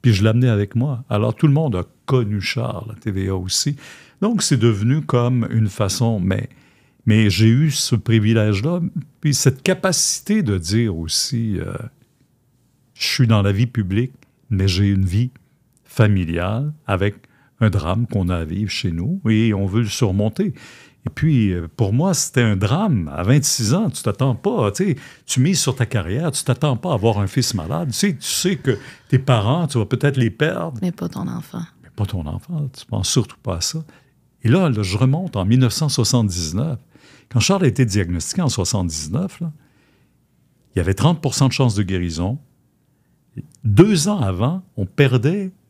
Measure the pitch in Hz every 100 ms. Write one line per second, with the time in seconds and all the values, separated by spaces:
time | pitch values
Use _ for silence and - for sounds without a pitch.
0 | 123 101 110 113 127 104 101 117 156 123
1 | - 104 113 - 156 139 156 92 90 _
2 | - 135 107 104 95 - 120 92 107 104
3 | 110 95 95 95 92 - 151 143 - -
4 | - _ 202 226 - 135 117 101 110 151
5 | 151 123 120 127 113 110 107 - 101 -
6 | 117 110 90 98 107 - _ _ _ _
7 | - 107 110 87 110 123 156 135 - 113
8 | - 113 107 113 107 98 135 175 175 -
9 | - _ 151 139 143 139 - 185 190 -
10 | - - - 214 143 95 80 107 113 82
11 | 82 - - 120 113 92 - - 110 _
12 | _ _ _ _ _ _ _ _ _ -
13 | - - 120 110 101 101 123 - 92 98
14 | 131 - _ _ _ 101 95 90 101 98
15 | 95 98 123 - _ _ _ _ _ -
16 | 107 98 82 82 90 110 147 151 - 95
17 | 101 101 _ _ _ _ 110 98 78 101
18 | 120 104 90 87 80 92 104 - 92 82
19 | 104 190 113 110 113 101 98 104 110 -
20 | 107 92 107 - 202 - - - - _
21 | - - 156 135 104 90 82 - 104 117
22 | 185 170 - - 117 98 101 151 214 117
23 | 78 73 92 143 151 - 107 160 214 -
24 | 113 - 135 117 202 220 104 101 196 135
25 | - - - - 139 180 - - 117 113
26 | 82 113 165 - - 123 151 120 185 123
27 | 110 101 98 - 120 98 80 80 156 110
28 | 202 151 - - 180 175 139 107 - -
29 | _ 131 135 120 101 156 160 120 101 131
30 | 143 139 117 - 151 - 175 123 180 -
31 | 170 185 175 175 - 175 170 _ - -
32 | 101 95 73 92 - 170 135 - - 107
33 | 98 - 107 - - 85 - 160 156 -
34 | _ _ _ _ 110 160 175 107 95 101
35 | 131 151 185 104 95 127 127 - 151 -
36 | 110 123 107 87 80 92 156 135 _ _
37 | _ - _ 120 - 196 160 101 120 98
38 | 87 90 - - 156 - 87 104 87 78
39 | 76 117 185 - 170 151 _ _ _ _
40 | _ _ _ _ _ _ _ - 85 98
41 | 151 175 143 - 135 - 127 101 92 95
42 | 87 80 90 139 _ _ _ _ _ _
43 | _ _ _ - - _ 117 101 202 190
44 | 170 208 101 90 123 185 185 - 95 -
45 | 143 127 135 196 190 _